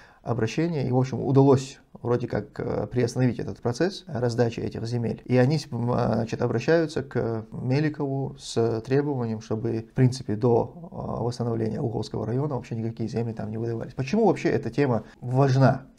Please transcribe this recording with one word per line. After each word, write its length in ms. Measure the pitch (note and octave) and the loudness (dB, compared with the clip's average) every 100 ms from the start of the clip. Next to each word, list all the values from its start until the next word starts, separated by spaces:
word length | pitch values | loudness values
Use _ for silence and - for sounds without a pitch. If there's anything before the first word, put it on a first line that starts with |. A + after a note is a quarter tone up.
| - _ | -20 _
обращение, 640 | - A2 A2 - E3+ D3+ B2 | -6 -2 -2 0 -2 -2 0
и, 60 | |
в 60 | B2+ | 0
общем, 220 | B2+ A#2 | 0 -2
удалось 580 | - C3+ C#3 B2+ - - _ | 2 6 8 6 2 -12 _
вроде 340 | - A#2+ B2 A#2+ | -8 -2 -2 0
как, 320 | A2+ G2+ - | -4 -4 -6
э, 280 | - - - | -4 -4 -2
приостановить 520 | B2 A#2 B2+ B2+ - | 0 0 2 2 2
этот 220 | G2+ G2 | -6 -4
процесс 440 | - - F3+ F#3+ - | -4 0 0 -2 -8
раздачи 540 | A#2 A#2+ A2+ A#2 - | -2 0 2 0 0
этих 260 | A2 - A2+ | -6 -6 -4
земель. 360 | A#2+ A2+ - | -2 -2 -4
И 120 | - B2 | 2 4
они, 220 | B2+ D#3 - | 4 2 -2
м, 200 | A#2+ A#2+ | -4 0
а, 240 | A#2+ A#2+ | 0 2
значит, 260 | A2+ A2+ - | 0 0 -2
обращаются 600 | A#2+ B2 C#3+ E3 D#3 C#3 | -2 0 4 4 2 -4
к 440 | C3 A#2+ A2+ A2+ G#2+ | -4 -2 -2 -4 -8
Меликову 840 | - B2 C#3 D3+ D3 C#3+ C3+ C3+ - | -6 -2 0 0 -2 -4 -4 -6 -10
с 440 | - A#2+ A#2 A2+ | -6 0 0 0
требованием, 580 | A2 C#3 D3 C3 A#2 A2 | 0 0 0 -2 -4 -6
чтобы, 460 | - A2+ A2+ A2+ A2+ | -4 -4 -2 -4 -4
в 40 | |
принципе, 420 | - B2+ B2+ - G#2+ | 4 4 2 -4 0
до, 540 | B2 A2+ - E3+ E3 | 4 4 2 -6 -14
а, 300 | A2+ A2+ - | -10 -6 -4
восстановления 560 | A#2 A#2 A#2 A2+ A2 G#3 | -4 -2 -2 -2 -2 -2
Ауховского 480 | B2+ A2 A2 A2 A2 | -4 -4 -4 -4 -2
района 280 | B2 D3 | -2 -2
вообще 220 | B2 - A2+ | -4 -6 -6
никакие 320 | A2+ A2+ A2+ | -4 -4 -4
земли 240 | A2+ A#2 | -2 -4
там 180 | A2 G#2+ | -6 -6
не 60 | A2 | -6
выдавались. 380 | A#2 A2+ - | -4 -4 -6
Почему 320 | - C3 G#3 G#3 | -6 0 4 4
вообще 240 | - E3 | 4 2
эта 200 | B2+ B2 | 0 0
тема 340 | C#3 C#3 A2 - - | 0 2 0 -4 -10
важна? 600 | B2 B2+ C#3 C3 B2+ C3 - | -2 4 4 6 6 4 -4